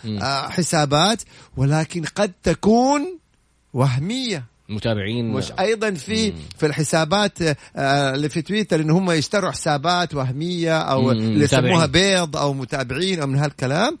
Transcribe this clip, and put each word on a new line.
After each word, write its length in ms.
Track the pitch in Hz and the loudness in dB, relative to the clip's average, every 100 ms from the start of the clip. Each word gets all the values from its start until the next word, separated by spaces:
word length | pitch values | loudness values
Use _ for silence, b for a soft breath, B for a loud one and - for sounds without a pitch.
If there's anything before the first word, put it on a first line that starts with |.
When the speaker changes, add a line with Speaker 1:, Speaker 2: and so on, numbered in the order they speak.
Speaker 1:
مم. 160 | 113 104 | -8 -4
Speaker 2:
آه، 300 | 120 139 143 | -2 -4 -4
حسابات، 720 | - 170 165 147 147 185 226 - B B - | -4 0 2 2 4 2 0 -6 B B -2
ولكن 480 | 139 156 156 175 151 | 0 0 -2 -6 -6
قد 260 | - 208 - | -2 -2 -2
تكون 760 | - 165 202 226 262 294 359 349 _ _ _ _ _ | -2 2 4 4 4 2 -2 -8 _ _ _ _ _
وهمية. 720 | 127 139 127 170 254 247 170 120 _ - | 0 0 0 -2 -4 -4 -6 -8 _ -12
Speaker 1:
متابعين. 640 | 107 117 107 98 120 117 | -6 -2 -2 -4 -4 -2
Speaker 2:
مش 200 | 110 - - | -4 -4 -2
أيضًا 320 | 196 220 214 | -2 0 -2
في، 400 | 180 185 220 220 | -4 -4 -2 -2
Speaker 1:
مم. 60 | 82 73 - | -4 -12 -2
Speaker 2:
في 60 | 151 | 0
الحسابات، 760 | 147 151 160 160 196 202 - | 0 0 0 2 2 0 0
آه، 140 | 165 143 B - 139 143 139 135 | -2 -2 B -2 0 2 2 0
اللي 140 | 147 | -2
في 120 | 170 | -4
تويتر 400 | 156 214 208 165 | -4 -2 0 0
إن 80 | 156 | 2
هم 220 | 170 185 | 2 2
يشتروا 400 | 160 - 208 185 | 0 0 0 -2
حسابات 640 | 127 170 147 156 175 175 143 | -2 -2 0 0 0 -2 -4
وهمية 640 | 131 131 170 175 165 160 | -4 -4 -4 -2 0 0
أو 220 | - 135 | 0 2
Speaker 1:
مم. 80 | 123 | 2
Speaker 2:
اللي 340 | 113 110 107 | 2 2 2
يسموها 420 | 143 135 127 - 151 | 4 4 4 4 4
Speaker 1:
متابعين. 300 | 156 196 185 | 4 4 2
Speaker 2:
بيض 220 | 165 147 | 0 -2
أو 160 | 143 | -2
متابعين 680 | 135 123 143 123 131 190 180 | -2 -4 -6 -4 -4 -2 -2
أو 80 | 139 | -2
من 80 | 135 | 0
هالكلام. 640 | 147 - 131 151 240 330 | -2 -2 -2 0 0 -4